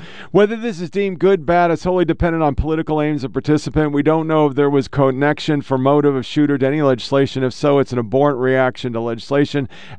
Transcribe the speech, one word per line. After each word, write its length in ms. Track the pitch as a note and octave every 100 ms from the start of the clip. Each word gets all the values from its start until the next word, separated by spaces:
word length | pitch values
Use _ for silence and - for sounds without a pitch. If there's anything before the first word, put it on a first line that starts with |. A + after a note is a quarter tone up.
| - - -
Whether 260 | F3 G#3 A3+
this 220 | A#3 E3
is 120 | F3
deemed 300 | G3 G3+ F3+
good, 260 | F#3 F#3+ D3
bad, 240 | F3 F3
is 120 | D#3+
wholly 220 | F#3 F3+
dependent 380 | E3 E3 F3+ E3
on 120 | D3+
political 460 | B2+ D3+ D#3+ D#3 D#3
aims 240 | D3+ D3
of 80 | B2
participant. 600 | C3+ C#3+ D3+ D3 D3+ D3+
We 100 | C#3+
don't 260 | C#3 D#3+ D#3+
know 180 | D#3 D3
if 100 | C3+
there 120 | C#3+
was 200 | C#3+ -
connection 720 | C#3+ C#3 B2+ C#3+ D3 - D3
for 160 | - C3+
motive 360 | C3 D3 C#3+
of 120 | C3+ B2
shooter 320 | D3+ D3 C#3
to 80 | C3
any 160 | D3+
legislation. 600 | C#3+ B2 - C#3 C3+ C3+
If 120 | C3
so, 240 | - D3 C#3
it's 140 | C3
an 60 | B2
abhorrent 400 | A2 C3+ D3 B2+
reaction 540 | B2+ C3 B2+ - B2+
to 80 | A#2
legislation. 640 | A#2 A2+ - C#3+ C#3+ C#3+ B2+ - -